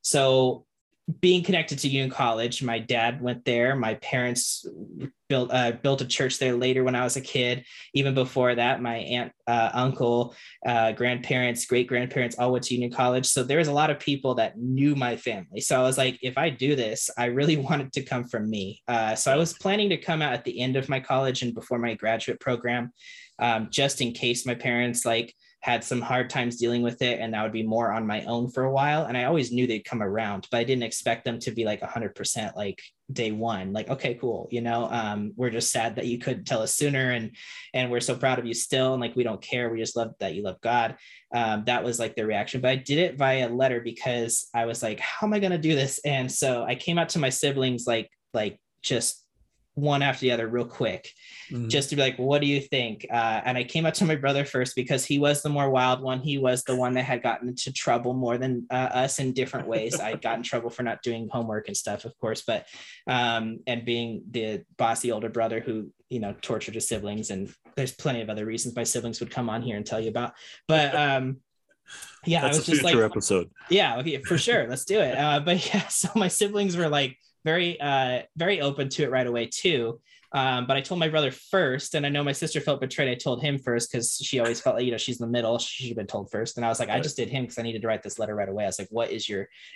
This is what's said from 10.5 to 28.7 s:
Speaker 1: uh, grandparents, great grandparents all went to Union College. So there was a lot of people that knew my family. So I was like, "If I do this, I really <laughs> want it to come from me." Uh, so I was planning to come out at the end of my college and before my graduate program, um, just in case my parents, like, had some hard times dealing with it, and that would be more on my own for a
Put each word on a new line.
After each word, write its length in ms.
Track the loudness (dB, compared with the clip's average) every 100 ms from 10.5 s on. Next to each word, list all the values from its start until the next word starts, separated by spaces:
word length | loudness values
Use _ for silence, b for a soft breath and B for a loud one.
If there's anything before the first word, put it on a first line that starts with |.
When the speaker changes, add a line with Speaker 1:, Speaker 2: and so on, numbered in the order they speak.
| B 0
Speaker 1:
uh, 280 | 4 2
grandparents, 720 | 2 0 0 0 0 2 0 0
great 220 | 2 2
grandparents 500 | 0 0 -2 -2 0
all 120 | 2
went 140 | 2 0
to 80 |
Union 180 | -2 -2
College. 360 | 2 2 4 2
So 160 | 0
there 160 | 2 2
was 80 | 4
a 60 |
lot 180 | 4 2
of 80 | 2
people 340 | 0 0 0 2
that 220 | 0 0
knew 380 | 0 4 4 4
my 200 | 0 -2
family. 460 | -4 -6 -8 -6
So 180 | 0 4
I 40 |
was 140 | 4 4
like, 200 | 0 0
"If 140 | -4 0
I 100 | 0
do 260 | 0 2 2
this, 340 | 0 -2 -4 -2
I 80 | 0
really 320 | 2 4 2
<laughs> 100 | 2
want 140 | 0
it 100 | -2
to 100 | -6
come 200 | -4 -4 -2
from 220 | -4 -2
me." 320 | -4 -6 -8 -2
Uh, 260 | 0 0 0
so 160 | 2
I 40 | 4
was 160 | 2
planning 360 | 0 0 2 2
to 80 | 0
come 240 | 0 0
out 100 | 0
at 100 | -2
the 160 | -4 -2
end 160 | 0 0
of 140 | 0
my 100 | -2
college 420 | 0 2 2 0
and 100 | -4
before 240 | -6 -4 -2
my 140 | -2
graduate 460 | -2 0 0 -2 -4
program, 520 | -2 -2 -2 -2 -4 _ B B B -2
um, 300 | 0 0 0
just 320 | 0 0 0
in 100 | -4
case 340 | -2 -2 0 -2
my 100 | -2
parents, 500 | 0 0 0 0 0
like, 300 | 0 -2 -10 b b
had 220 | -2 -2
some 160 | 0 -4
hard 300 | 0 0 0
times 280 | -2 -2 0
dealing 260 | 0 2
with 180 | 0 0
it, 180 | 0 0
and 140 | -2
that 80 | -2
would 100 | -2
be 120 | -2
more 280 | 0 2 2
on 140 | 0 -2
my 180 | -2 -2
own 260 | -2 -2
for 120 | 0
a 60 | 0